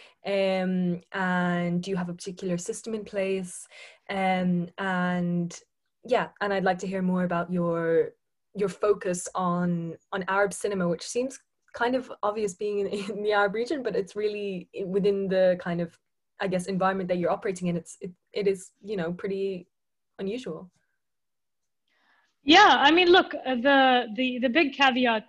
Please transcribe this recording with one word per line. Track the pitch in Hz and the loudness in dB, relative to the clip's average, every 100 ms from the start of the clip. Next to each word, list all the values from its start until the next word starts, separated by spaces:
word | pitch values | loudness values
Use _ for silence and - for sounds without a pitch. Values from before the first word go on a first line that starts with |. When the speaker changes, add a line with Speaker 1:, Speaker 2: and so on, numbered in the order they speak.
| - _ 185 | -20 _ -4
Speaker 1:
Um, | 196 196 190 185 185 180 175 - | 0 2 0 0 0 0 -2 -6
and | 196 185 180 180 175 175 175 | -4 0 0 2 0 0 -2
do | 185 | -2
you | 185 | -4
have | 175 | -4
a | |
particular | 175 202 180 185 175 | -8 -10 -8 -4 -4
system | 196 226 233 220 | -4 -8 -6 -8
in | 208 | -6
place? | 208 190 190 180 - - - - - - | -4 -2 -2 -6 -12 -18 -20 -20 -20 -8
Um, | 196 190 185 180 175 170 - | -2 0 2 2 0 -2 -6
and | 196 180 180 180 175 175 170 - _ _ _ _ | -2 0 0 0 0 0 -2 -8 _ _ _ _
yeah, | 226 233 160 - | -2 0 0 -4
and | 202 | -2
I'd | 196 | 0
like | 190 180 | 0 0
to | 196 | -2
hear | 190 | -2
more | 185 180 180 | 0 0 0
about | 170 175 | -2 -2
your, | 180 170 170 165 165 151 - _ _ _ 196 | -2 0 0 2 2 2 -4 _ _ _ -4
your | 202 | -4
focus | 185 208 202 190 180 - 180 | 0 0 2 0 -4 -6 -2
on, | 180 175 175 170 165 160 - | -2 0 0 -2 -4 -10 -8
on | 196 180 | -6 -2
Arab | 190 202 | 0 0
cinema, | - 214 196 175 | 0 -4 0 0
which | 165 - | -2 -4
seems | 240 262 - _ _ _ | -4 -4 -8 _ _ _
kind | - 240 | -4 -2
of | 262 254 - | -2 -4 -6
obvious | 208 214 208 180 | -4 -2 -4 -4
being | 208 202 | -4 -2
in, | 196 | -4
<laughs> | 202 196 202 | -4 -6 -4
in | |
the | 208 | 0
Arab | 208 202 | 2 2
region, | 214 240 302 | 0 -4 -4
but | 233 185 | -4 -4
it's | 190 208 | -4 -4
really | 214 208 202 185 - - 185 | -4 -4 -6 -8 -10 -10 -4
within | 196 202 196 196 | 0 0 0 0
the | 190 185 180 | 2 4 2
kind | 180 170 | -2 -4
of, | 170 _ _ _ _ - | -4 _ _ _ _ -8
I | 196 | -4
guess, | 180 180 | -2 -2
environment | 190 190 190 180 | 0 0 0 -2
that | 180 | 0
you're | 165 | 0
operating | 202 208 190 175 | 0 -2 -4 -2
in. | 170 | -4
It's, | - - | -6 -14
it, | 190 - _ | -14 -16 _
it | - 196 | -2 0
is, | 190 - _ | -2 -6 _
you | 202 208 | -8 -4
know, | 165 | -4
pretty | 175 202 196 196 185 - _ _ _ _ - | -4 -6 -4 -4 -6 -12 _ _ _ _ -10
unusual. | 196 247 254 160 180 _ _ _ _ _ _ _ _ _ _ _ _ _ _ _ _ _ | -8 -6 -8 -12 -14 _ _ _ _ _ _ _ _ _ _ _ _ _ _ _ _ _
Speaker 2:
Yeah, | 269 339 415 254 | 6 8 10 8
I | 277 | 6
mean, | 330 349 | 6 8
look, | 359 339 285 262 | 6 4 -4 -4
uh, | 254 | 0
the, | 269 277 262 247 233 214 | 4 6 6 4 0 -2
the, | 254 247 | -4 0
the | 254 | 0
big | 240 277 | 2 2
caveat | 269 269 254 247 220 | 4 2 4 2 0